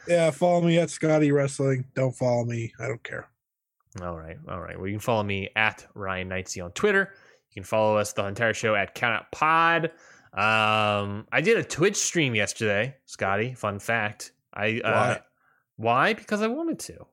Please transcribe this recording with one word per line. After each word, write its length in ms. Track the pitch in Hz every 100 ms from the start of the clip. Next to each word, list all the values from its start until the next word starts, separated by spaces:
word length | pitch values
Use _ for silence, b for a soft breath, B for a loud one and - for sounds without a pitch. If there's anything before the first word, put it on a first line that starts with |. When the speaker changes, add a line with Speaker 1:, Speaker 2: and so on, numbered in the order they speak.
| -
Speaker 1:
Yeah, 240 | 170 160
follow 300 | 135 175 175
me 180 | 170 165
at 100 | 160
Scotty 420 | - 156 156 147
Wrestling. 520 | 143 143 - 135 131 127
Don't 200 | - 131 -
follow 300 | 127 120 120
me. 280 | 117 113 -
I 80 | 117
don't 160 | 120
care. 240 | - - - _ _ _ _ _ _ -
Speaker 2:
All 160 | 87 82
right, 200 | 80 110 -
all 140 | 95
right. 160 | 85 87
Well, 100 | 95
you 60 |
can 60 | 107
follow 220 | 127 113
me 260 | 101 98 98 107
at 280 | 110 - -
Ryan 360 | - 95 92 92
Knightsey 340 | 92 92 95
on 80 | 87
Twitter. 400 | - 208 196 185 b b b b
You 40 |
can 100 | 101 95
follow 320 | 110 107 107
us, 160 | 101
the 120 | - 98
entire 280 | 101 113
show, 220 | 107 113 104
at 200 | 95 -
Count 200 | 120 110
Out 160 | -
Pod. 520 | - 156 160 165 165 160 - b b b
Um, 920 | 98 107 110 107 107 107 104 101 104 -
I 100 | 127
did 140 | 180 220
a 60 |
Twitch 340 | 135 - 190 202
stream 360 | - 170 139
yesterday, 600 | 110 98 - 110 101 123 - -
Scotty. 480 | - 95 101 123 127
Fun 220 | 104 101
fact. 520 | - 117 104 - - _ _
I, 260 | - 110 113
uh, 120 | 110
Speaker 1:
Why? 280 | 107 104 98 - _ _ _ _ -
Speaker 2:
why? 380 | 113 123 180
Because 280 | 220 - 208
I 60 | 220
wanted 320 | 277 339 -
to, 260 | - - -